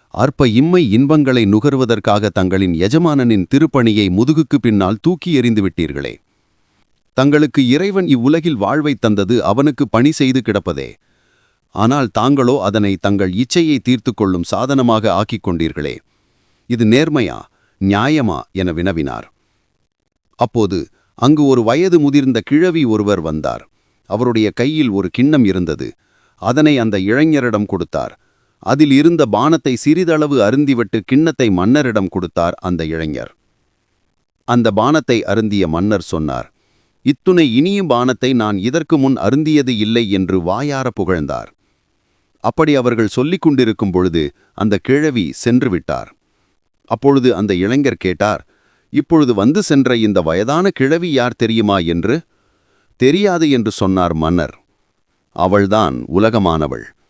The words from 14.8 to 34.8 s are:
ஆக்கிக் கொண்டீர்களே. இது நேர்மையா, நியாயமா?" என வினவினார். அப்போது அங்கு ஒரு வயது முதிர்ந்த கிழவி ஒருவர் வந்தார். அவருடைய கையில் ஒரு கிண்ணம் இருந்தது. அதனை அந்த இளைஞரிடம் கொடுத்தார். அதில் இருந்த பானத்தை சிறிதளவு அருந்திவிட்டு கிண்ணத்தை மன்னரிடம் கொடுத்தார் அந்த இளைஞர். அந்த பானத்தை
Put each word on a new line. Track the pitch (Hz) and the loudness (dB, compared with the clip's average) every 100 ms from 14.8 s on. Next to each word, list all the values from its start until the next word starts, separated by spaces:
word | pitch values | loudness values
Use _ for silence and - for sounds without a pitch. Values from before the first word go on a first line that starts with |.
| 120 110 104 | 0 0 0
ஆக்கிக் | 90 107 104 - | -2 -2 -6 -4
கொண்டீர்களே. | 85 80 - 73 60 _ _ _ _ _ _ - | -4 -4 -4 -8 -10 _ _ _ _ _ _ -8
இது | 120 | 0
நேர்மையா, | 110 127 160 147 95 57 - _ _ - | 2 4 2 0 -2 -6 -16 _ _ -6
நியாயமா?" | 95 101 127 151 113 71 - | -2 0 0 0 -2 -4 -8
என | 92 90 | -6 -6
வினவினார். | 80 90 82 69 57 - _ _ _ _ _ _ _ _ _ _ - | -4 -4 -4 -6 -8 -14 _ _ _ _ _ _ _ _ _ _ -4
அப்போது | 120 117 101 92 67 _ _ - | -4 0 -2 -2 -8 _ _ -2
அங்கு | 123 151 | 2 4
ஒரு | 143 127 | 4 2
வயது | 110 135 185 170 | 2 0 2 2
முதிர்ந்த | 143 143 135 117 | 4 2 2 -2
கிழவி | - 147 180 160 | 0 0 2 0
ஒருவர் | 131 107 101 95 | 0 0 0 -2
வந்தார். | 80 78 65 57 - _ _ _ - | -2 -6 -6 -8 -12 _ _ _ -6
அவருடைய | 101 123 113 107 | -2 0 0 0
கையில் | - 127 156 127 | -2 -4 0 -2
ஒரு | 98 90 | 0 -4
கிண்ணம் | - 135 151 | 0 2 4
இருந்தது. | 107 92 85 71 60 - _ _ _ - | 2 0 -2 -6 -8 -14 _ _ _ -10
அதனை | 95 127 151 139 | 0 4 4 4
அந்த | 113 101 | 0 -2
இளைஞரிடம் | 95 123 160 147 123 104 104 | 0 2 2 2 0 -2 -2
கொடுத்தார். | 95 85 73 62 - _ _ _ _ | -4 -6 -6 -8 -12 _ _ _ _
அதில் | - 135 151 | -2 2 4
இருந்த | 135 156 170 131 | 6 4 2 0
பானத்தை | 101 143 160 143 | 0 0 0 -2
சிறிதளவு | 123 143 165 170 156 151 139 | -2 0 0 2 0 0 2
அருந்திவிட்டு | 101 135 143 120 110 113 | 2 2 0 0 -2 -4
கிண்ணத்தை | - 131 160 147 120 | 0 2 2 0 0
மன்னரிடம் | 90 95 143 131 107 95 | 2 2 2 0 -2 -2
கொடுத்தார் | 95 87 - 85 - | -4 -4 -2 -2 -2
அந்த | 92 87 | -6 -4
இளைஞர். | 80 80 80 65 57 _ _ _ _ _ _ _ _ _ _ _ | -4 -6 -6 -8 -10 _ _ _ _ _ _ _ _ _ _ _
அந்த | - 120 113 | -2 0 2
பானத்தை | 104 | 0